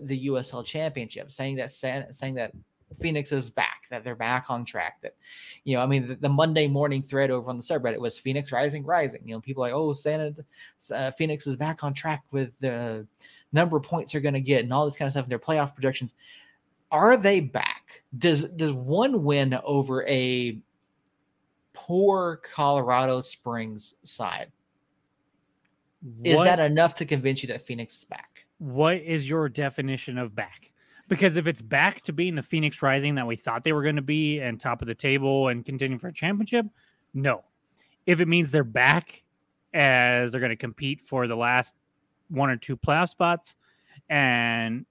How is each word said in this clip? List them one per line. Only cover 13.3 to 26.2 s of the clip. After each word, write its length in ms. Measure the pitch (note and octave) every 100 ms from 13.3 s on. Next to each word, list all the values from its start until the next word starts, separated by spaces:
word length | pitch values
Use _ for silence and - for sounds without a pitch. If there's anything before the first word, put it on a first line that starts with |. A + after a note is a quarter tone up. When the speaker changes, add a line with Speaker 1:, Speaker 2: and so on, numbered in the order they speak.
| - _
Speaker 1:
number 240 | D3 E3+ D#3
of 60 |
points 300 | C#3 E3 -
they're 100 | D3+
gonna 180 | C#3+ C#3
get 240 | C3 C3+
and 80 | A#2+
all 140 | C3 D3
this 100 | C#3
kind 100 | C#3
of 60 |
stuff 140 | C#3 B2
in 20 |
their 100 | A#2+
playoff 360 | - D#3 C#3
projections." 400 | - C3 C3+ A#2+ - - - - _ _ _ _
Are 280 | D#3 G#3 B3
they 220 | G3 G3
back? 640 | C#3 - - - _ - _ B2
Does, 280 | E3+ D3
does 280 | D#3+ E3+ D#3
one 500 | B2+ B2+ E3+ C4 A#3+
win 380 | D3 C#3+ C3 B2+
over 420 | - C#3+ C3 C3 -
a 500 | C3 B2+ B2+ A#2+ A2 - _ _ _ _ _ _ _ _ _ _
poor 640 | - - F3 G3 F#3+ F3 D#3+
Colorado 800 | - - C#3+ C#3+ B2 B2+ C3 B2+
Springs 760 | B2+ - B2 A#2 A2 G#2+ - -
side, 480 | - - G#2 F2+ - _ _ _ _ _ _ _ _ _ _ _ _ _ _ _ C3+ A2+